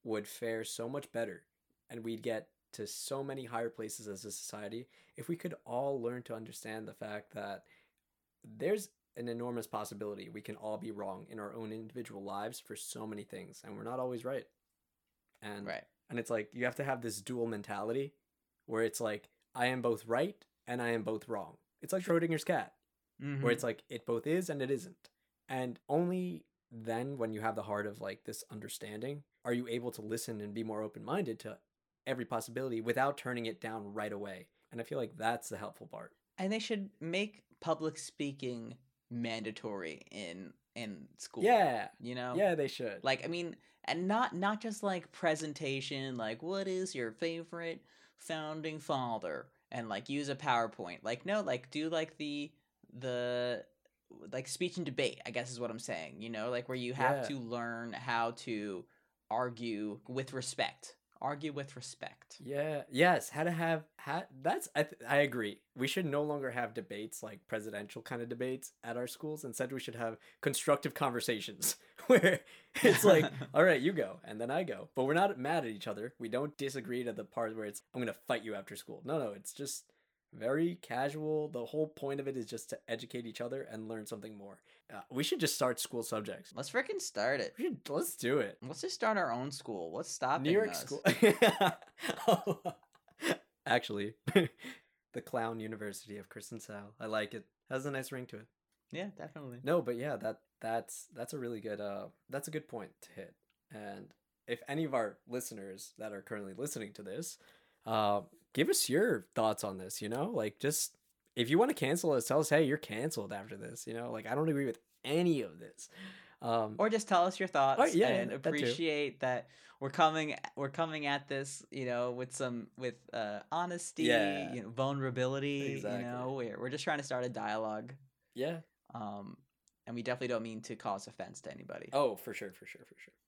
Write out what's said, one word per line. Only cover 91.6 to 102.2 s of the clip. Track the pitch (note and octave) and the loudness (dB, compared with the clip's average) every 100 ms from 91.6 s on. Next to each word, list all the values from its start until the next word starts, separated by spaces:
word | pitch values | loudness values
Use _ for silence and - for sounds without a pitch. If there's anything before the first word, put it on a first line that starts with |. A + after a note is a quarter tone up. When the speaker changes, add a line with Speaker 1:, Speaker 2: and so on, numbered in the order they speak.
| F#3+ - - - - - - F3+ - - F3 - _ - _ - D#4 - _ _ - | 4 4 -14 -6 -4 2 6 6 4 0 -2 -8 _ -20 _ -4 0 0 _ _ 2
Speaker 1:
Actually, | A#2+ - G2+ G#2 - | 2 2 -4 -4 -2
<laughs> | - G3 D#3+ - C4 - _ _ _ | 6 6 6 -2 -14 -14 _ _ _
the | B2 | -10
Clown | - B2 A2+ A2+ | -4 -2 -2 -4
University | A2 A2 G#2 F#2+ G#2+ G2+ | -6 -6 -6 -8 -10 -12
of | F#2 | -12
Chris | A2 - | -14 -12
and | A2+ | -12
Sal. | - G#2 G2+ - | -10 -12 -12 -10
I | A2 | -2
like | A2 G#2 | 0 0
it. | A2 - _ _ | -6 -12 _ _
Has | C3 C#3+ | -4 -2
a | |
nice | C3+ B2+ | -4 -4
ring | C3 B2 | -8 -8
to | A2 | -12
it. | A#2 _ _ _ _ | -16 _ _ _ _
Speaker 2:
Yeah, | D#3+ G3 - | -8 -8 -10
definitely. | D#3 D#3 C3+ A#2+ | -12 -12 -12 -6
Speaker 1:
No, | C3 E3+ | 2 2
but | B2 A#2+ | 2 -2
yeah, | C#3+ A#2 | -2 -2
that, | A2 A#2 _ _ | -4 -6 _ _
that's, | A2+ A2+ - - - | -2 -2 -2 -12 -12
that's | C3+ B2 | -10 -8
a | D3 | -6
really | A#2+ A2+ | -6 -6
good, | A2 G#2 | -4 -4
uh, | G#2 G2 G#2+ _ | -4 -6 -8 _